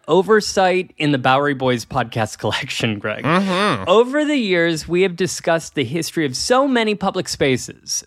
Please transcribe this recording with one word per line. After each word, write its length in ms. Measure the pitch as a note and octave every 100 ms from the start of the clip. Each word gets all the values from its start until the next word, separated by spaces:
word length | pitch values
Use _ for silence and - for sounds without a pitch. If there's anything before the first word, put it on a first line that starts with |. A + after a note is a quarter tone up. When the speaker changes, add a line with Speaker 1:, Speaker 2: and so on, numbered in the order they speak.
| -
Speaker 1:
oversight 880 | F3 F#3 A3 - G3+ F#3 F#3 F3+ -
in 140 | D3
the 60 | C3+
Bowery 360 | B2+ C#3 C#3+
Boys 320 | C3+ B2+ A#2+ -
podcast 500 | C3 A2+ A#2 G#2+ -
<laughs> 0 |
collection, 600 | A2 - - - A#2 G2+
Greg. 260 | G#2+ G#2
Speaker 2:
Mm-hmm. 640 | C3+ F3+ G3 F3+ G#3 A#2 G2
Speaker 1:
Over 380 | G#3 B3 D4 D4
the 100 | C#4+
years, 500 | G#3 F3 E3+ D#3+ -
we 140 | F3
have 140 | F#3+ F3
discussed 580 | F3+ - - E3 -
the 100 | D3+
history 420 | C3 E3 D3+ E3+ D3
of 100 | C3
so 320 | - B3 C#4
many 260 | B3 G#3+
public 340 | G#3 F#3+ A3 A3
spaces, 760 | - C#3+ B2 - - - -